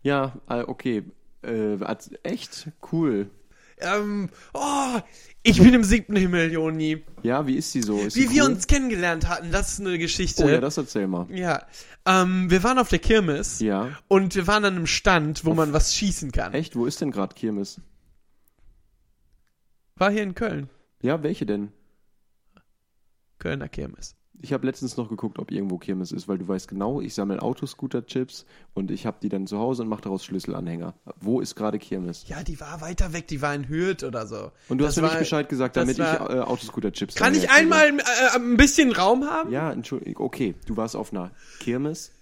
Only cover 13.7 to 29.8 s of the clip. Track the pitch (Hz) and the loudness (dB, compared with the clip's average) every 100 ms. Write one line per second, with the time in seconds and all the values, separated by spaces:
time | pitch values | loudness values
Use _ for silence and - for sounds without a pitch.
13.7 | 98 120 156 _ 196 190 190 180 214 202 | 0 -2 -8 _ 4 4 0 2 4 4
14.7 | 180 165 - - 180 151 156 160 165 151 | 0 -2 0 4 4 2 0 0 2 2
15.7 | 156 - - 202 - 143 - 92 131 160 | 2 2 2 -2 -2 -2 -2 -2 -4 -4
16.7 | 123 120 - 151 101 95 - 113 104 101 | -2 -2 -2 -4 -2 -4 -4 -4 -4 -6
17.7 | - - _ _ _ _ _ _ _ - | -10 -20 _ _ _ _ _ _ _ -20
18.7 | _ _ _ _ _ _ _ _ _ _ | _ _ _ _ _ _ _ _ _ _
19.7 | _ _ _ 190 208 202 180 - 147 139 | _ _ _ 0 2 -4 -4 -6 -6 -10
20.7 | _ _ _ 123 160 151 - 107 104 101 | _ _ _ -2 0 -2 -4 -4 -4 -6
21.7 | _ _ _ _ _ _ _ _ _ _ | _ _ _ _ _ _ _ _ _ _
22.7 | _ _ _ _ _ _ _ 85 135 73 | _ _ _ _ _ _ _ -8 -8 -8
23.7 | - 71 - - _ _ - 135 139 131 | -10 -12 -14 -20 _ _ -20 -6 -4 -4
24.7 | 127 127 - 110 107 110 - - 98 98 | -4 -8 -6 -8 -6 -8 -8 -8 -6 -4
25.7 | 90 - 92 90 92 98 95 90 95 - | -6 -6 -6 -6 -8 -6 -6 -4 -6 -6
26.7 | 98 104 143 110 - 101 95 113 - 135 | -6 -4 -4 -6 -6 -4 -4 -4 -6 -10
27.7 | - 131 127 - 127 127 - - - - | -8 -6 -6 -4 -6 -6 -10 -20 -20 -12
28.7 | - 95 98 113 - - 98 95 104 117 | -8 -6 -6 -6 -6 -6 -6 -6 -4 -4
29.7 | 123 | -4